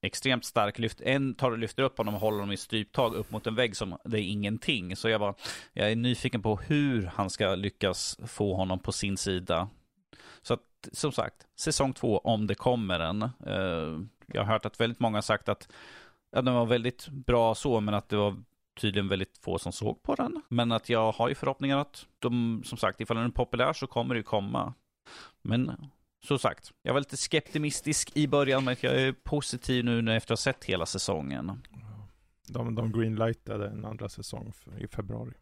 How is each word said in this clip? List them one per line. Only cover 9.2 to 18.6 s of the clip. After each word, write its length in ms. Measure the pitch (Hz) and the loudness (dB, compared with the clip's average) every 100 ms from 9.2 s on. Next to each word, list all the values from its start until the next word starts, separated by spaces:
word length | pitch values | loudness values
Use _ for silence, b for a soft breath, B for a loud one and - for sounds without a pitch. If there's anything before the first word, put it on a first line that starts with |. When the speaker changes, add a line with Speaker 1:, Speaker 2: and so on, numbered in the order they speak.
| - 92 90 85 101 - _ _ _ B B B | 0 -2 0 0 0 -8 _ _ _ B B B
Speaker 1:
Så 120 | - | -4
att, 60 | 123 _ _ - | -4 _ _ -16
som 200 | - 151 | -4 -2
sagt, 240 | 123 110 _ - - | -2 -4 _ -20 -6
säsong 340 | - 151 135 | -2 2 0
två, 240 | 123 123 101 | 2 2 2
om 300 | - 113 104 | 4 2 2
det 80 | - | 2
kommer 440 | - 123 101 87 | 2 2 0 0
en. 220 | 82 101 | 0 0
Eh, 800 | 113 - - 95 95 82 78 80 101 _ - | -2 -6 -4 -2 0 -2 -4 -6 -10 _ -6
jag 160 | - | -2
har 120 | 101 | 2
hört 120 | 110 107 | 0 0
att 140 | - | -2
väldigt 180 | 117 117 | -2 2
många 180 | 117 104 | 0 0
har 40 | |
sagt 280 | - 107 - | 0 0 0
att, 180 | 104 - B B B B B _ | -4 -6 B B B B B _
ja, 100 | 139 | 0
den 120 | 127 | 4
var 120 | 123 117 | 4 4
väldigt 420 | 120 117 - - | 4 2 -4 -12
bra 480 | 139 127 120 113 110 | -8 2 6 6 4
så, 240 | 147 117 | 2 2
men 140 | 107 | 2
att 160 | 104 - | 0 0
det 60 | 104 | 2
var 200 | 104 98 - _ | 2 0 -14 _